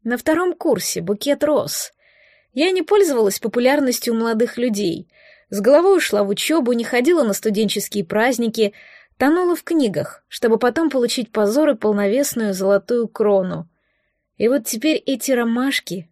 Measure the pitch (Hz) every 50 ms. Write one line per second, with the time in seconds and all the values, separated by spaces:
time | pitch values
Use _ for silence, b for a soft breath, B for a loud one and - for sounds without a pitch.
0 | _ 226 240 240 - 311 311 330 370 359 359 _ - 330 240 185 - - - 180
1 | 170 175 208 208 - 285 285 277 302 294 294 - - 165 - - - - b b
2 | b b b b b b b b b b b 247 311 381 381 370 320 - 403 415
3 | 392 330 277 233 220 196 190 - - 202 - 240 240 254 285 294 277 254 240 -
4 | - 240 226 226 226 233 226 220 240 226 - 240 240 254 208 202 208 175 - -
5 | - b b b b b b b b b 196 202 196 240 285 311 349 392 392 339
6 | - - - 208 202 196 208 - - - 311 330 254 233 247 233 226 - 254 240
7 | 247 320 359 330 262 214 196 - - 226 202 208 226 196 - 208 196 - - 202
8 | 170 - 196 208 226 262 254 226 240 226 220 226 220 202 B B B B B B
9 | B B B _ 247 277 320 359 359 349 349 320 - - 339 311 269 208 165 151
10 | - - - - _ _ - - - 226 226 208 247 247 233 320 330 311 - 262
11 | 240 226 - 262 226 - - 220 208 202 220 285 311 302 262 - - 214 208 202
12 | 202 196 214 269 285 - - 233 220 208 190 185 190 196 202 196 196 - 247 240
13 | 226 214 _ - 220 214 202 190 185 185 170 165 165 _ _ _ _ _ _ _
14 | _ _ _ _ _ _ _ - 208 226 269 285 220 - - 220 247 311 311 -
15 | _ - 269 233 - - 262 240 233 233 226 240 254 277 269 - _ - - 190
16 | 165 _